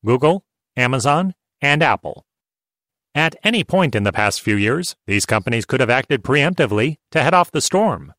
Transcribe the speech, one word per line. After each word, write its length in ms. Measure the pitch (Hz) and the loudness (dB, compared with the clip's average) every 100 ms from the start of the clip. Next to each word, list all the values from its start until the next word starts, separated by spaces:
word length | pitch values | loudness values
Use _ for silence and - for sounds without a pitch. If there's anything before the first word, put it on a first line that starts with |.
Google, 400 | 104 123 151 190 _ _ _ - | 0 2 2 0 _ _ _ -2
Amazon, 580 | 123 131 135 147 190 - _ _ | 0 0 0 0 0 -6 _ _
and 200 | 143 147 | -2 2
Apple. 440 | 156 104 76 - _ _ _ _ _ _ _ _ _ | 2 0 -4 -14 _ _ _ _ _ _ _ _ _
At 220 | 147 160 - | -2 -2 -2
any 220 | 214 226 | -2 -2
point 300 | - 185 165 | 0 0 2
in 100 | 110 | 0
the 80 | 101 | -2
past 300 | 104 104 - | 0 -2 -2
few 120 | - | -2
years, 420 | 104 104 143 180 - - | 0 0 -2 -4 -12 -4
these 200 | 101 - | -4 0
companies 380 | 110 95 117 | -2 0 -4
could 160 | - 127 | -2 -2
have 100 | 120 | 0
acted 320 | 123 131 135 | 0 0 -4
preemptively 760 | - 143 143 185 123 104 127 151 _ | 0 0 0 0 0 0 -2 -4 _
to 120 | - | -2
head 120 | 139 | 2
off 160 | 180 175 | 2 2
the 120 | 156 | -2
storm. 500 | - 185 214 98 69 | -2 0 0 -2 -10